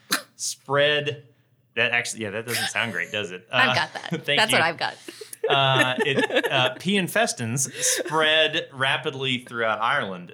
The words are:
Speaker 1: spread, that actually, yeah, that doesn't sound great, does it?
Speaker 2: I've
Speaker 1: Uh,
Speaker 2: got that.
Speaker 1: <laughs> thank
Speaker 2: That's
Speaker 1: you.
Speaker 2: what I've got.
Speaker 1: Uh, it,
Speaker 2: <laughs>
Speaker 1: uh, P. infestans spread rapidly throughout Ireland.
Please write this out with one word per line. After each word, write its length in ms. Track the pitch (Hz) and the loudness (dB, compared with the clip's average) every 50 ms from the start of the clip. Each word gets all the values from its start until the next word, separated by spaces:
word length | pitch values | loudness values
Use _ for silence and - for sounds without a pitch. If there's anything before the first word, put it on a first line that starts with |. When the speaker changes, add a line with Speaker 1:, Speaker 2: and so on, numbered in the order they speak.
| _ - - - - - _ | _ -4 -4 -4 -4 -10 _
Speaker 1:
spread, 920 | - - - - - _ 135 139 143 143 147 147 147 143 143 131 - - _ _ _ _ _ _ _ _ _ _ | -10 -8 -8 -8 -8 _ 0 2 4 4 4 4 2 0 -4 -6 -8 -12 _ _ _ _ _ _ _ _ _ _
that 160 | 113 117 120 | 0 0 2
actually, 320 | 117 120 120 - - 107 110 | 2 0 -2 -4 -6 -6 -6
yeah, 60 | 101 | -6
that 140 | 95 113 113 | -6 -6 -4
doesn't 200 | 120 117 117 - | -4 -4 -2 -2
sound 240 | - - 101 113 117 92 | -2 -2 -2 -2 -2 -2
great, 180 | 85 87 87 | -4 -4 -4
does 200 | 101 104 101 87 | -4 -4 -4 -4
it? 160 | 90 90 - _ | -8 -12 -8 _
Speaker 2:
I've 180 | - 127 131 127 | 2 2 4 4
Speaker 1:
Uh, 60 | 127 | 2
Speaker 2:
got 180 | 170 156 160 - | 0 -2 -2 -6
that. 160 | - - - | -10 -8 -6
Speaker 1:
<laughs> 160 | 170 151 - | -8 -6 -2
thank 140 | 151 143 156 | 0 2 2
Speaker 2:
That's 120 | - 226 | 2 4
Speaker 1:
you. 60 | 262 | 4
Speaker 2:
what 80 | 196 160 | 2 2
I've 120 | 165 165 | 2 0
got. 180 | - 151 101 - - - - - - - - - - - - | -2 -6 -6 -6 -10 -16 -18 -18 -16 -16 -18 -8 -6 -2 2
Speaker 1:
Uh, 460 | 143 139 135 135 131 131 - 127 127 - | 2 4 4 4 4 4 2 2 0 0
it, 460 | 208 147 135 - 427 427 - 240 277 | 0 0 2 0 0 0 0 0 0
Speaker 2:
<laughs> 60 | - | 2
Speaker 1:
uh, 220 | 151 131 127 131 127 - | 2 2 2 2 -2 -2
P. 140 | - 175 202 | -2 0 0
infestans 760 | 202 180 156 - 202 233 226 - - 120 110 117 139 131 - - - | 0 0 0 0 0 0 0 -2 -4 -6 -4 -2 -2 -4 -4 -4 -2
spread 840 | - - - - - - 151 160 156 156 156 160 156 151 151 165 170 - 143 | -2 -2 -2 -2 -2 -2 2 2 4 4 6 4 4 4 2 -2 -4 -6 -4
rapidly 680 | 127 131 135 143 147 135 156 135 135 135 135 127 120 | -2 0 0 0 0 -2 -6 -6 -4 -2 -2 -2 -2
throughout 400 | 123 - 123 117 113 110 110 101 | -4 -6 -2 0 0 0 2 2
Ireland. 520 | 110 120 139 143 117 98 92 87 90 82 | 0 0 0 0 -2 -4 -6 -10 -12 -16